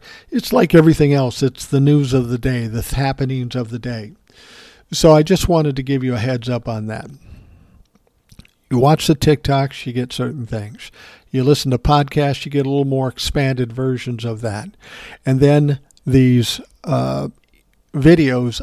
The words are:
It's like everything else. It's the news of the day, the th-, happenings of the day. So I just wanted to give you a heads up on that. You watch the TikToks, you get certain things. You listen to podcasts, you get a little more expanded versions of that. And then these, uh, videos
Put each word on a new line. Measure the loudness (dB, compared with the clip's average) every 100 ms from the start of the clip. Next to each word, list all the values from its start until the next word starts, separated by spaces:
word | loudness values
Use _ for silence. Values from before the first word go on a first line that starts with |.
| -12 -20 _
It's | -6 -2
like | 0 4 6
everything | 6 4 2
else. | 2 0 -2
It's | -4 -4 -2
the | 2
news | 4 2 2
of | -2 -2
the | -4
day, | -2 -4 -4
the | -6
th-, | -6
happenings | -4 -2 -2 -4 -4 -6 -6
of | -8
the | -8
day. | -10 -10 -12 -20 _ _ -20 -20 -20 _ _
So | 2 6
I | 6
just | 6 0 2
wanted | 0 0 -2
to |
give | -4 -2
you | -2
a | -2
heads | -2 -4 -4
up | -6 -6
on | -8 -8
that. | -10 -14 -20 -20 -20 -20 -20 _ _ _ _ _ _ _ -20 _ _ _
You | 0
watch | 2 2 2
the | 2
TikToks, | 2 0 0 -2 -2 -6 -8
you |
get | -6 -6
certain | -6 -8 -8 -10
things. | -10 -10 -16 -20 -20 -20 -20 _
You | -2
listen | 2 2 2
to | -2
podcasts, | 2 2 2 0 -2 -2 -4
you |
get | -2 0
a |
little | 0 0
more | -2 -4
expanded | -4 -6 -2 -2 -2 -4
versions | -4 -4 -4 -6 -8
of | -8 -6
that. | -6 -8 -10 -18 -20 -20 -20 -10 -2
And | 2
then | 4 4 2 -2 -8 _ 0
these, | 4 6 4 0 -4 -12 _
uh, | -6 -4 -2 -4 -8 -12 _ _ _ _ _
videos | 2 6 6 4 0 -2 -6